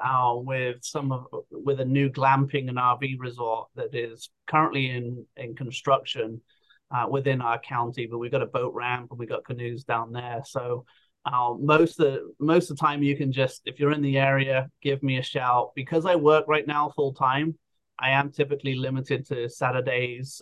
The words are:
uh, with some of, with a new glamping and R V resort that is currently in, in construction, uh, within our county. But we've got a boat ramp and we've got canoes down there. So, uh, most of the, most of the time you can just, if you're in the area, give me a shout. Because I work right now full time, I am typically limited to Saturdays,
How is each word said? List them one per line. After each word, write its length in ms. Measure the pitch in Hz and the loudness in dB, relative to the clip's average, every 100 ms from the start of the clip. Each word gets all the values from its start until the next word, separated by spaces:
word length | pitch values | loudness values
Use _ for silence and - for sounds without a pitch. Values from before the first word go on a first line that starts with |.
uh, 320 | 123 131 123 120 | 0 2 2 2
with 420 | 127 131 127 123 | -2 -4 -4 -6
some 300 | - 156 139 | -8 -4 -2
of, 140 | 127 127 - - | -4 -6 -12 -12
with 280 | - 139 135 | -6 -2 0
a 40 | 127 | 2
new 240 | 139 139 | 2 2
glamping 600 | 131 135 135 139 143 127 | 4 4 6 4 0 -2
and 100 | 127 | 0
R 180 | 123 123 | 2 2
V 200 | 135 127 | -2 -6
resort 480 | 123 123 113 113 - - | -8 -4 -4 -4 -6 -10
that 180 | - | -6
is 360 | 123 117 113 - _ - | -4 -6 -8 -18 _ 0
currently 420 | 156 156 135 131 | 2 2 2 -2
in, 360 | 123 120 123 - - | -2 -6 -8 -12 -14
in 180 | 120 | -14
construction, 880 | 117 127 - 143 135 - 127 113 117 - _ _ _ _ | -10 -10 -4 2 2 2 -6 -6 -8 -16 _ _ _ _
uh, 160 | 123 110 | -2 0
within 320 | 139 135 131 | 0 0 0
our 180 | 120 117 | 0 -2
county. 480 | - 123 120 120 117 | -2 -4 -2 -4 -8
But 100 | 117 | -6
we've 120 | 120 | -2
got 100 | 135 | -2
a 60 | 110 | -2
boat 260 | 127 123 | -2 -4
ramp 360 | 120 120 123 123 | -4 -4 -4 -6
and 80 | 120 | -12
we've 80 | 117 | -8
got 160 | 120 | -8
canoes 400 | - 120 120 117 | -8 -8 -8 -8
down 300 | - 117 113 | -2 -2 -2
there. 300 | 123 123 117 117 | -8 -8 -8 -8
So, 400 | 131 123 120 123 _ _ _ 120 | -8 -4 -6 -8 _ _ _ -2
uh, 300 | 123 123 120 | 0 0 0
most 400 | 143 151 165 - | 4 6 4 4
of 60 | 143 | 2
the, 280 | 135 - - | 2 -8 -4
most 320 | 147 175 175 | 2 4 2
of 60 | 143 | 0
the 40 | |
time 220 | 156 143 | 0 2
you 140 | 143 143 | 0 2
can 160 | 135 | 0
just, 280 | 131 131 - - | 0 0 -2 -12
if 160 | - | 0
you're 100 | 143 | 2
in 100 | 151 | 2
the 160 | 143 135 | 2 4
area, 520 | 135 135 135 131 135 - | 4 4 2 0 -2 -4
give 220 | 139 139 | -2 0
me 140 | 139 127 | 0 0
a 40 | |
shout. 500 | 127 139 127 123 123 143 | -2 -2 2 2 2 -6
Because 300 | 131 165 180 | -2 0 4
I 100 | 175 | 4
work 300 | 147 156 147 | 6 6 4
right 180 | 151 143 | 0 2
now 240 | 147 147 - | 0 0 0
full 180 | 139 | -2
time, 440 | 135 131 135 156 160 _ _ _ - | 2 2 2 0 -4 _ _ _ -4
I 120 | 131 | 2
am 200 | 135 143 | 4 2
typically 440 | 143 139 143 139 131 | -2 -2 -2 -2 -2
limited 500 | 131 131 127 131 - | -2 -4 -2 -4 -4
to 240 | 127 120 | -6 -6
Saturdays, 920 | - 127 127 127 123 123 123 135 - | -2 -2 0 0 0 -2 -6 -12 -12